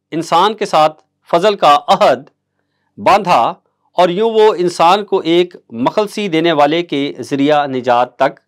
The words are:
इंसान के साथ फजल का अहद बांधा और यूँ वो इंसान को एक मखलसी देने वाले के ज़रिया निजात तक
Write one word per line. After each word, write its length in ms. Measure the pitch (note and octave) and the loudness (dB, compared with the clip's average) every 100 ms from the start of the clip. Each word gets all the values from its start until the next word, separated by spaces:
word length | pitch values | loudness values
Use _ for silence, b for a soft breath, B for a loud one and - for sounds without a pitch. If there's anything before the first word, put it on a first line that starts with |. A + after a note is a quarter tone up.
| _ | _
इंसान 420 | D#3 D#3 E3 G3+ | -10 -2 0 0
के 120 | G#3 F#3+ | -2 -2
साथ 240 | D#3+ D3+ - _ _ | 0 0 -2 _ _
फजल 300 | _ E3+ G#3 | _ 0 0
का 200 | G3+ D#3 | 2 2
अहद 560 | C#3+ - F#3+ G3 B2 - _ _ _ _ _ _ - | 2 2 2 2 0 -6 _ _ _ _ _ _ -6
बांधा 640 | G#2 G3 D#3+ C#3 B2+ F3 _ _ _ - | 0 0 2 0 0 -4 _ _ _ -2
और 140 | F3+ | 0
यूँ 220 | F3+ A3+ | 0 -2
वो 220 | A3 G#3+ | 2 2
इंसान 480 | E3+ F3 - E3+ G#3 | 2 -2 0 2 2
को 200 | G3+ F#3 | 0 -4
एक 400 | E3 E3+ F3 - _ | 0 0 -2 -6 _
मखलसी 540 | A2+ C#3+ - G3+ G#3+ G#3 | -6 -4 -2 -4 -6 -4
देने 240 | D#3+ E3+ | -2 0
वाले 300 | D3 C#3+ E3 | 0 0 0
के 340 | F3 C#3+ C#3+ - | -4 -6 -6 -8
ज़रिया 460 | A#2 C#3+ C#3 D3 C#3+ | -8 -2 0 0 -2
निजात 500 | C3 A#2+ A#2+ B2 - | -4 -2 0 -2 -2
तक 140 | D3+ D3+ | -4 -4